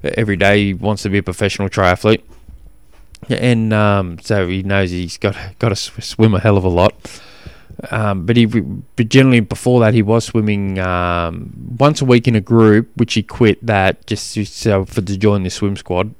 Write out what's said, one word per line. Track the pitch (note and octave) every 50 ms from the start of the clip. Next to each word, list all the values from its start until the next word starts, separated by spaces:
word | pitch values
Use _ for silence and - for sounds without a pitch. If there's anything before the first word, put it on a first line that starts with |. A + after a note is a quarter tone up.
| -
every | D2 - - A#2 G#2 G2
day. | F2 G2 G2 G2+ G#2 G2+
He | G2+ F#2+
wants | - - G#2 G#2+ G2
to | - G#2
be | F#2+
a | G2+ F#2+
professional | - F#2 - G#2 G2 - - G2+
triathlete, | F#2+ - - F#2+ F2+ F2+ - - G#2+ A2 - - - - - - - - - - - - - - - - - - - - - -
and, | - A#2+ - A#2 B2 A#2+ A2+ A2+ A2 A2
um, | G#2+ G#2 G#2 G2+ G2+ F#2+ F2 E2+ E2+
so | - - G#2+ G2+ F#2
he | F2 F#2 F#2+
knows | F#2+ G2 G2 G2 G2 F2+
he's | F2 F2+ F2+ E2 -
got, | - - G2+ G2 - - F#2+ -
got | - - A2+
to | G2
sw-, | - - - - - -
swim | - - - A2 A2 G2+
a | F2
hell | F2 A2+ G2+
of | G2 F#2
a | F#2
lot. | F2 F2 F2+ G#2+ - - - - - - - - - - - - - - - - - - - -
Um, | - A2+ G#2+ G#2 G2 F#2+ E2+
but | G2+ A#2
he, | A#2+ A#2
but | G#2+ A2 A2+ D2+ C2 G2 F#2+ - - - - A#2 G#2+
generally | - C3+ C3+ C3+ B2+ A#2
before | G#2+ - G2+ - - B2 B2 B2
that, | A#2 A2 G#2
he | A2+ G#2
was | G2+ A2+ A#2 -
swimming, | - - A2+ G#2+ G#2+ G#2 G2+ G2 G2 F#2+
um, | F#2+ F#2 F#2 F2+ F2+ F2 F2 F2 E2+ E2+ E2 E2+ F2 - - - G#2 - - B2 A#2
once | C3+ D3 D3+ -
a | C#3
week | B2+ B2 A#2+ A2+
in | B2+ A#2
a | G#2+
group, | G2+ - A#2 A#2 A2+ G#2+ G#2 A2 A2+ - -
which | - A#2 - -
he | A2+ G2+
quit | - - - A#2+ G#2+ G2 - -
that | A#2 G#2+ G2 F#2+ F#2+ - - -
just | - A2 - - - -
to, | A2 G#2
so | - - - - A2 G2+ F#2+ F#2+
for, | - - -
to | F#2+ F2+ G2+
join | F#2+ G#2 G#2+ G2+ G2
the | F#2 F2+
swim | - - G#2+ G2 G2
squad. | F#2 - - F2+ F2+ G2+ A2 - -